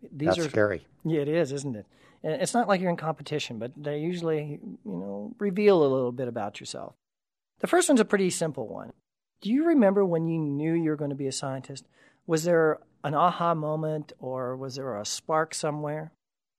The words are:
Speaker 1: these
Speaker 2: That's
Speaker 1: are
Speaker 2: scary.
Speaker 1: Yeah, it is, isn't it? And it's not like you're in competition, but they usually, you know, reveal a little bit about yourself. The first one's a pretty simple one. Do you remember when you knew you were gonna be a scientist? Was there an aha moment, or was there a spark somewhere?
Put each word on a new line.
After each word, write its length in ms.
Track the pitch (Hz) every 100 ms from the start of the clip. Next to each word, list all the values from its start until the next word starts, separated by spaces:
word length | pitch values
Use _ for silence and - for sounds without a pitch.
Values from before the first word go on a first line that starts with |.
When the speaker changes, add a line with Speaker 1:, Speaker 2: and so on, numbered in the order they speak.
| -
Speaker 1:
these 160 | 139 160 185
Speaker 2:
That's 40 |
Speaker 1:
are 100 | 151
Speaker 2:
scary. 360 | 110 104 87 - _
Speaker 1:
Yeah, 180 | 156 160
it 60 | 143
is, 240 | 165 139
isn't 240 | 139 139 107
it? 120 | - _ _ _
And 160 | 156 156
it's 100 | 185
not 140 | 240 208
like 120 | 190
you're 120 | 185
in 40 | 170
competition, 640 | 156 151 151 147 - 113
but 140 | 120 143
they 220 | 147 147
usually, 640 | 160 180 165 156 147 147
you 160 | - - 208
know, 480 | 180 190 101 - -
reveal 440 | 202 185 208 185
a 40 | 139
little 240 | 131 123
bit 160 | 123 123
about 320 | 117 104 -
yourself. 340 | - - - _ _ _ _ _ _ -
The 60 | 185
first 240 | 359 -
one's 100 | 254
a 60 | 214
pretty 240 | 202 185
simple 380 | - 160 135 107
one. 260 | 92 104 - _ _ _ _
Do 80 | 196
you 160 | 262 339
remember 400 | 302 196 196 190
when 220 | 165 165
you 100 | 165
knew 360 | 151 143 160
you 180 | 170 160
were 40 | 147
gonna 200 | 143 139
be 100 | 135
a 60 |
scientist? 560 | 131 135 135 131 139 _ _ _ _ -
Was 160 | 160
there 380 | 170 165 156 151 _ _
an 120 | 143 147
aha 400 | 175 175 170 165
moment, 580 | 151 156 156 156 147 -
or 360 | 127 131 127 131
was 200 | 135 131
there 200 | 135 104
a 100 | 107
spark 480 | - - 156 160 -
somewhere? 560 | 156 151 147 151 160 _ _ _ _